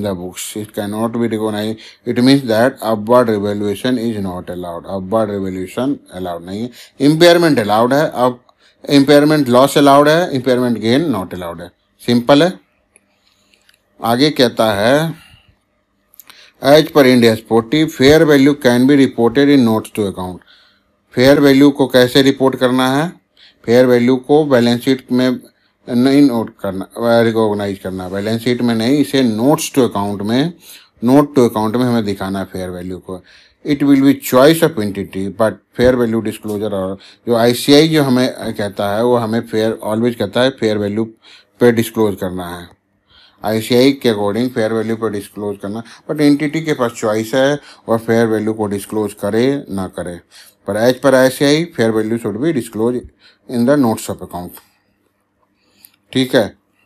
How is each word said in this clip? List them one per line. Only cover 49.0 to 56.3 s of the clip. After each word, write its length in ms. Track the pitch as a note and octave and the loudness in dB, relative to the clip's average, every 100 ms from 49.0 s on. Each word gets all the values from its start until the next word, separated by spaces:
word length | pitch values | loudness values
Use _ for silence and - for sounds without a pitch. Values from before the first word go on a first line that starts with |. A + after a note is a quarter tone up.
| G#2 | -6
करे 520 | - G2+ A2 B2 C#3+ C#3 | -6 -4 0 0 -2 -6
ना 160 | G2 F#2 | -10 -10
करे, 300 | - F2 F2 - - - _ - | -10 -12 -12 -18 -20 -20 _ -8
पर 260 | G2+ A#2 | -2 0
as 80 | B2 | 0
per 140 | C#3 | 2
आईसीआई, 500 | C3 C3 C3 C#3+ D3+ | 4 2 2 0 0
fair 280 | E3+ - A2+ A2 | -2 -2 -2 0
value 220 | G#2+ A2+ | -2 -4
should 200 | A2+ G2+ | -6 -6
be 100 | D3+ | -4
disclosed 480 | C3+ - G#2 A#2 B2 - _ _ _ - B2+ | -4 -6 -4 -4 -4 -8 _ _ _ -10 -2
in 80 | A#2+ | 0
the 80 | D3 | 2
notes 280 | B2 A2 | 0 -2
of 120 | - F2+ | -8 -12
account, 340 | F2 F2 F2 - _ _ _ _ _ _ _ _ _ _ _ _ _ _ _ | -12 -14 -14 -16 _ _ _ _ _ _ _ _ _ _ _ _ _ _ _
ठीक 220 | B2+ C3 | -4 0